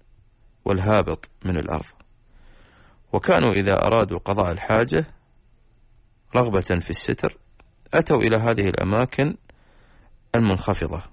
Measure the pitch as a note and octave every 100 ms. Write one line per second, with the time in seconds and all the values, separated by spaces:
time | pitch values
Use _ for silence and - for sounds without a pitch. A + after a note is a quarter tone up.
0 | _ _ _ _ _ _ - F#2+ G2 G#2+
1 | F2 D#2+ - _ F#2 E2+ - D#2 - -
2 | _ _ _ - - - - _ - _
3 | _ G2 - E3+ B2+ G2 G2 F#2+ G2+ A2+
4 | G2 F2 - G2 F2+ E2 - A2 A#2+ D#3+
5 | D#3+ - _ _ _ _ _ _ _ _
6 | _ _ _ B2 A#2+ G2 F2 F2 - E2
7 | - - - - _ - - _ - D3+
8 | D#3+ D3 A2+ A2 A#2 A2 F#2+ - F#2 G#2+
9 | B2+ - C#3+ - - _ _ _ _ -
10 | - - _ A#2 A2 F#2 - F#2 D#2+ E2
11 | -